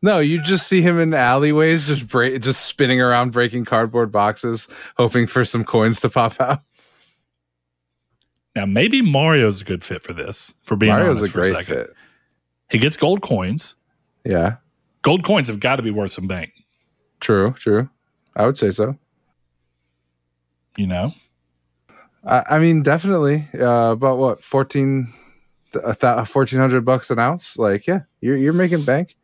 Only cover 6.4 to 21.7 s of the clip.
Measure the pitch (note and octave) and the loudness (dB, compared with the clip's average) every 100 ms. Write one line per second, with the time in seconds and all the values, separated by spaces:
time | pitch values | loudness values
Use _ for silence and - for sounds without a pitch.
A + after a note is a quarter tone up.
6.4 | B2+ C#3+ _ _ _ _ _ _ _ _ | -2 -2 _ _ _ _ _ _ _ _
7.4 | _ _ _ _ _ _ _ _ _ _ | _ _ _ _ _ _ _ _ _ _
8.4 | _ - G2 G2 E3+ C4+ A3+ C#3 D#3+ D#3 | _ -8 -4 0 2 2 2 2 4 4
9.4 | A2+ F#2+ G2 F#2 - F#2 - E2+ D2 G2 | 2 0 -6 -8 -6 -12 -12 -12 -10 -12
10.4 | - - - G#2 A2 G#2+ F3+ B2 G#2 F2 | -16 -18 -6 0 4 4 4 2 -2 0
11.4 | F#2 F2 D#2+ C#2 A1+ _ _ _ _ _ | 0 0 -4 -6 -8 _ _ _ _ _
12.4 | _ _ _ A#2 B2+ D#3+ F#3 G3 - A2 | _ _ _ 0 0 0 0 0 -2 -4
13.4 | F#2 C3 - - _ _ _ _ - F#2 | -2 -6 -8 -18 _ _ _ _ -4 0
14.4 | E2+ A#2 _ _ _ _ - F3 F3 G3+ | 0 -4 _ _ _ _ 0 0 2 0
15.4 | B2+ G#2+ B2 C3+ A2+ G#2 G2+ - F#2+ F#2 | 0 -4 -2 -2 -2 -4 -6 -6 -8 -8
16.4 | D#2+ _ _ _ _ _ _ _ - G#2 | -10 _ _ _ _ _ _ _ 0 2
17.4 | G2 C3 - G#2 C3 _ _ _ _ - | 2 -2 0 0 0 _ _ _ _ -2
18.4 | G#2+ C3+ G#2+ F#2+ A2 C#3 _ _ _ _ | 0 2 -2 0 -4 -4 _ _ _ _
19.4 | _ _ _ _ _ _ _ _ _ _ | _ _ _ _ _ _ _ _ _ _
20.4 | _ _ _ - G2 F2+ G#2+ - _ _ | _ _ _ -8 -4 -4 -6 -8 _ _
21.4 | _ _ _ | _ _ _